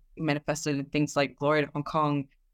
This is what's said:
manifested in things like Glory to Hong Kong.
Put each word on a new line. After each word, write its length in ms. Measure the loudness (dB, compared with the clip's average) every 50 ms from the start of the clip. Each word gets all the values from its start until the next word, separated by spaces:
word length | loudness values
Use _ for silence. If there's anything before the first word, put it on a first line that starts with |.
| _ _ -10
manifested 600 | -4 -2 -2 -2 -2 -2 -4 -4 -2 -2 -2 -2 -2
in 60 | -4
things 300 | -2 0 0 0 2 2
like 200 | 0 0 0 -2
Glory 300 | -2 0 2 4 2 2
to 40 | 0 -2
Hong 80 | -6
Kong. 460 | -6 -2 0 0 0 2 0 0 -2 -6 _ _ _ _